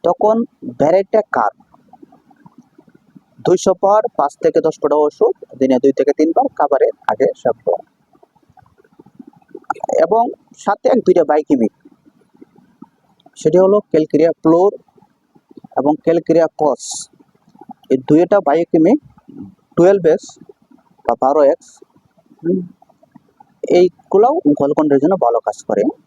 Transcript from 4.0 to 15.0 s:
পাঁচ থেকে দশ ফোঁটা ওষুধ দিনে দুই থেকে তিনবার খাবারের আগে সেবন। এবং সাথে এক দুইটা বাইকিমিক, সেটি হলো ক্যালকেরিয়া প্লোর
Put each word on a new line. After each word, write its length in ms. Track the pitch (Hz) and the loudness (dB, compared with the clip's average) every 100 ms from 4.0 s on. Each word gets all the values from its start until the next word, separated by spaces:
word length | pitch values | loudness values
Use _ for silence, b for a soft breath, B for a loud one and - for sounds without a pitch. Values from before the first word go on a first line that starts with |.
| 226 - | -2 -6
পাঁচ 160 | 143 - | -6 -2
থেকে 160 | 165 156 | -2 0
দশ 140 | 160 - | -4 -4
ফোঁটা 160 | 147 147 | -2 0
ওষুধ 380 | 151 - 220 - - 131 | -2 0 -2 -2 -14 -4
দিনে 180 | 131 127 | -2 2
দুই 140 | 139 | 0
থেকে 200 | 135 143 | 0 -2
তিনবার 340 | - 160 - 269 - | 0 0 0 -2 -4
খাবারের 360 | 147 135 170 - - | -2 0 -2 -4 -8
আগে 160 | 110 131 - | -2 -2 -2
সেবন। 400 | 127 113 - 85 - _ _ _ _ _ _ _ _ _ _ _ - _ - _ _ - _ - - - | -6 -4 -4 -6 -8 _ _ _ _ _ _ _ _ _ _ _ -20 _ -20 _ _ -20 _ -12 -6 -2
এবং 240 | 165 220 240 - _ _ | 0 0 -2 -8 _ _
সাথে 280 | - 208 - | -8 -4 -2
এক 100 | 254 - | 0 2
দুইটা 180 | 180 | 0
বাইকিমিক, 480 | 147 151 - 139 110 _ - _ _ _ _ _ - _ _ _ - _ _ _ _ | 2 0 0 -2 -2 _ -20 _ _ _ _ _ -20 _ _ _ -20 _ _ _ _
সেটি 240 | - 156 175 | -4 0 2
হলো 180 | 190 208 - | 2 0 0
ক্যালকেরিয়া 420 | 156 160 147 165 156 | -2 0 0 0 0
প্লোর 280 | 160 165 196 - _ _ | 2 2 2 -2 _ _